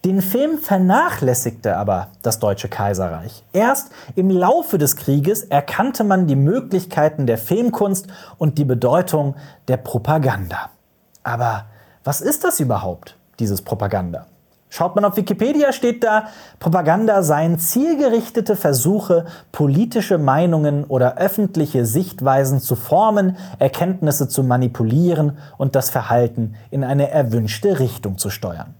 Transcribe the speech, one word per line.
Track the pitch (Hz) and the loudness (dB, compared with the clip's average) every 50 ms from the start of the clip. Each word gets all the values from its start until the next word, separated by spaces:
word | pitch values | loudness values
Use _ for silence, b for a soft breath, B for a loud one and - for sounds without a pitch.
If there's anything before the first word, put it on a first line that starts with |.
| - | -2
Den | 185 190 196 185 | 0 0 0 0
Film | 190 - 240 277 311 320 | 0 0 0 0 0 -2
vernachlässigte | 294 - - 202 190 185 185 196 254 330 349 - - 147 127 123 - - 120 113 - - 110 92 | -4 -2 -2 0 2 4 4 4 4 2 0 -2 -2 0 0 0 0 -2 -6 -8 -4 -2 -2 -2
aber | 82 104 101 98 90 87 - - _ - | 0 0 0 -2 -2 -2 -8 -16 _ -4
das | 120 110 - | -4 -2 0
Deutsche | - 104 98 - - | 0 -2 -2 -2 -6
Kaiserreich. | - - - 104 101 101 92 95 87 82 82 85 107 - - _ _ - | -10 -6 -4 -2 -2 -2 -2 -4 -4 -6 -8 -12 -14 -16 -18 _ _ 0
Erst | 185 220 240 277 269 - - B B B B B | 2 2 2 2 0 -4 -12 B B B B B
im | - 185 190 | 0 0 2
Laufe | 190 180 175 190 262 349 311 - - 175 | 2 2 4 4 2 2 0 0 0 0
des | 147 135 - | 0 0 0
Krieges | - - - 139 147 139 170 214 220 - | -2 -2 0 0 2 2 0 -2 -2 -4
erkannte | - - 143 143 - - - 208 269 240 - 226 | -2 -2 -2 0 -2 -2 0 0 0 0 0 2
man | 208 196 185 180 | 2 4 4 4
die | 156 135 | 2 4
Möglichkeiten | 135 139 147 202 262 - - 190 185 185 - - - 151 156 151 156 139 | 4 4 2 2 0 -2 -2 -4 -4 -4 -2 0 2 2 2 2 0 0
der | 120 113 | 0 0
Filmkunst | 110 - - 175 214 240 240 233 - 208 202 196 190 - B B B B B B B | -2 0 -2 0 0 0 0 0 0 0 0 0 -4 -4 B B B B B B B
und | 165 156 - | -2 0 0
die | - 147 | 0 0
Bedeutung | 131 127 117 139 135 135 175 180 180 - 156 143 139 135 B B B B B B | 0 0 2 2 2 2 2 2 2 0 0 0 -2 -4 B B B B B B
der | - 127 | -2 -2
Propaganda. | 127 - - - 120 - - 156 160 143 131 110 98 95 87 - - - - _ _ _ _ _ _ _ _ _ - | -2 -2 -4 -6 -4 0 0 0 2 2 0 0 -2 -6 -8 -8 -10 -10 -12 _ _ _ _ _ _ _ _ _ -14
Aber | _ 120 120 120 120 117 110 104 107 b b b b b b b b | _ -8 -4 -4 -2 -4 -4 -6 -10 b b b b b b b b
was | 139 143 - | -4 -4 -2
ist | - - 196 - - | -2 -4 -4 0 -2
das | 359 320 - | -2 -2 0
überhaupt, | 147 123 110 95 90 92 87 - - - - _ _ _ _ | 0 0 0 -2 -2 -6 -8 -10 -14 -20 -20 _ _ _ _
dieses | - 113 104 101 92 | -4 -2 -2 -2 -4
Propaganda? | - - 113 101 104 101 107 98 90 87 85 - - - _ _ _ _ _ _ _ _ | -4 -6 -6 -4 -2 -2 -2 -2 -4 -4 -8 -10 -12 -16 _ _ _ _ _ _ _ _
Schaut | - - 170 180 170 | -4 -2 -2 0 0
man | 208 202 | 0 0
auf | 202 202 | 0 0
Wikipedia, | 220 190 - 208 196 220 254 294 302 294 277 | 0 -2 -2 -2 -2 0 0 2 2 2 2
steht | 262 - - 240 240 240 - | 0 0 -2 -2 0 0 0
da, | 226 214 214 214 214 B B B B B B | 2 2 0 -2 -2 B B B B B B
Propaganda | - 170 165 185 170 151 165 190 220 220 208 196 | -2 0 0 2 2 2 2 2 4 4 4 4
seien | 180 151 151 147 160 170 170 165 | 4 4 2 2 2 2 0 0
zielgerichtete | 165 - - 240 277 330 330 277 294 254 226 233 226 - - 233 220 - 208 | -2 -2 0 2 2 2 2 2 2 2 2 2 -2 -2 -4 -4 0 0 -2
Versuche, | 196 - 156 139 127 - 160 202 214 208 - 180 165 165 165 B B B B | 0 2 0 2 2 2 2 0 0 2 2 2 2 2 -2 B B B B
politische | - - 151 143 139 156 233 233 - 240 190 - 196 | -2 0 2 2 4 2 2 2 0 -4 0 0 0
Meinungen | 165 151 135 131 147 175 175 170 156 151 147 143 143 147 | 2 2 2 4 4 4 2 2 2 2 2 0 0 -2
oder | - 131 127 123 127 127 - | -2 0 2 2 2 2 0
öffentliche | 180 190 - - 208 190 - 165 151 139 - 135 120 | -2 -2 0 0 -2 0 0 -2 -2 0 0 0 0
Sichtweisen | 110 110 151 190 - - - 131 135 131 139 139 131 139 131 | 2 0 0 -2 -2 -6 -2 0 2 2 4 2 2 0 0
zu | - - 127 | 0 -2 -4
formen, | - - - 151 175 214 220 214 208 196 185 185 B B B B B | -4 -2 0 2 4 4 4 2 2 2 0 0 B B B B B
Erkenntnisse | 139 135 - - 170 180 190 185 - 151 139 - 143 123 | 0 0 0 0 -2 -2 -2 -2 0 0 0 0 -2 -2
zu | - - | 0 -2
manipulieren | 135 127 123 127 127 123 123 - 117 110 117 151 175 175 170 156 151 147 143 B B B B B | 0 2 2 2 2 0 0 -2 -2 2 2 2 2 2 2 2 0 -2 -2 B B B B B
und | 139 135 - | -4 0 0
das | 135 123 - | 0 -2 0
Verhalten | - 131 107 - 117 120 120 117 117 - 113 107 107 B B B | -2 -4 -2 2 2 2 2 2 0 -4 -4 -4 -6 B B B
in | - 139 139 | -6 -4 -2
eine | 123 139 139 139 - | 0 0 0 0 2
erwünschte | - 156 135 117 107 120 110 107 - - - 202 196 | 2 0 0 2 0 0 0 -2 -6 -2 0 0 2
Richtung | 135 131 120 - - - 101 95 | 2 0 -2 -2 -6 -6 -8 -6
zu | 92 - 101 | -4 -6 -6
steuern. | 98 - - 95 85 80 - - - | -6 -8 -8 -8 -8 -10 -14 -16 -18